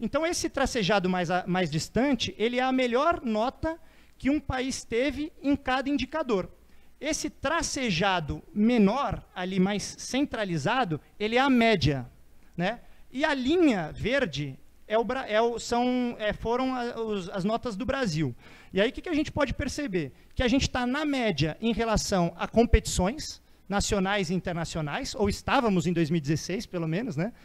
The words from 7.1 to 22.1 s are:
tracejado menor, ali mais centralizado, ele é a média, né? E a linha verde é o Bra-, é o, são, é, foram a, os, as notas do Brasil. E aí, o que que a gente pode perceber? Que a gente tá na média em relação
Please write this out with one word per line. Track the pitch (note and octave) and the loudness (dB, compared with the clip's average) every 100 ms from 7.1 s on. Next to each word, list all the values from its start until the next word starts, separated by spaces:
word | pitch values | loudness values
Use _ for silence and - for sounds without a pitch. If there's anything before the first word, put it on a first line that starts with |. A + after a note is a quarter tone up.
| D#4 D#4 | -4 -6
tracejado | - C4 E4 - D4 B3 E3 G3 F3+ D3+ D3+ - | -4 -2 -2 -2 -2 -2 2 2 0 -2 -6 -6
menor, | G3+ A3 B3 G3 B3+ B3 - - | 0 4 6 6 4 -2 -4 -8
ali | - F#3 F#3+ | -8 -2 2
mais | F#3 G3+ | 2 0
centralizado, | - - - B3+ C#4+ A#3 G3+ E3 D3 B3+ G#3+ D3+ - - | -6 -10 -4 -2 -2 -2 -4 -2 0 0 0 -4 -8 -6
ele | G#3+ A#3 | 0 4
é | |
a | C#4 | 4
média, | B3 A3+ G#3 D#3 C#3 A#2+ - - - - - | 6 6 4 2 0 -4 -16 -20 -20 -12 -4
né? | F3+ A#3 - - - | -4 -4 -10 -20 -12
E | B3+ | -2
a | D#4 | 0
linha | C#4 B3+ F4 D#4+ G3+ D#3 | 2 2 6 6 4 0
verde | B2+ D#3 C#4 A3+ C3+ D3 C3 - - - | -4 0 0 0 -2 -6 -8 -18 -20 -2
é | A3 | 0
o | |
Bra-, | A3+ B3+ - | 0 -2 0
é | G#3+ | 2
o, | A#3 A3+ | 2 0
são, | - A#3+ B3 B3 A#3+ A#3 | -2 0 2 0 -2 -2
é, | G#3+ | -4
foram | - A3+ B3 C4 | -2 -2 0 0
a, | B3+ A#3+ A3+ | -2 -4 -4
os, | A3+ G#3 F3 | -4 -4 -6
as | G3+ | -4
notas | F#3 A3+ B3 G3 | -2 -2 -4 -6
do | |
Brasil. | B3 C4+ A#3+ D#3 C#3+ A#2+ - - - | -4 -2 0 0 -2 -4 -16 -20 -6
E | F#3 | 0
aí, | A3+ | 0
o | |
que | - | 0
que | - | -2
a | |
gente | D4+ D4+ | -2 -2
pode | D4+ C#4+ | 0 -2
perceber? | - C#4+ - C#4+ F3+ C#3 - - | -2 -6 -4 -4 -2 -4 -8 -10
Que | - | -2
a | B3+ | 2
gente | C4 - | 2 2
tá | B3+ B3 | 0 -2
na | C4+ | 0
média | D#4 C4+ A3+ D3 D#3 D3+ | 0 0 0 0 0 0
em | A3+ | -2
relação | A3 A3+ G#3 - | 0 2 0 2